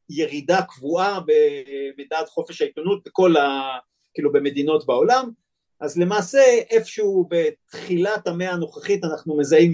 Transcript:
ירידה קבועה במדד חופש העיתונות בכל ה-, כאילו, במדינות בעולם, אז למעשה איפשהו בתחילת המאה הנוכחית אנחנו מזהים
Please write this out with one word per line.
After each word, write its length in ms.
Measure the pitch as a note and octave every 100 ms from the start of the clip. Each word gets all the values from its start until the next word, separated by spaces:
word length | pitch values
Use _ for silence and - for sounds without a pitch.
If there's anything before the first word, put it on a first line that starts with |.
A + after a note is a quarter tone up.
| _
ירידה 500 | D3 D#3 D3 C#3+ F#3
קבועה 580 | F#3 C3 C3+ E3+ G3 G3
במדד 1040 | D3+ D3+ D3+ C#3+ C3 C#3 C#3 C#3 C#3 D#3+ D#3
חופש 360 | - D#3+ E3+
העיתונות 400 | A#3 - E3+ G3+ -
בכל 300 | - F#3 D#3+
ה-, 420 | C#3+ C#3 C3+ B2+ - _ _
כאילו, 180 | - D3
במדינות 540 | C#3+ C#3 C#3 D3 D#3 -
בעולם, 440 | B2 F3+ B3+ B3 A3+ _ _ _ _
אז 180 | D3 D#3
למעשה 420 | F3 G#3 F3 C4+ C4 A#3+ -
איפשהו 580 | A3+ A3 - G#3 F#3+ E3
בתחילת 960 | E3+ D#3 - _ - F#3 F3 F#3+ G#3 F#3
המאה 240 | E3+ F#3
הנוכחית 520 | F3 D#3+ - - G3+
אנחנו 340 | E3+ D#3 E3 D3+
מזהים 340 | C#3 D#3+ E3+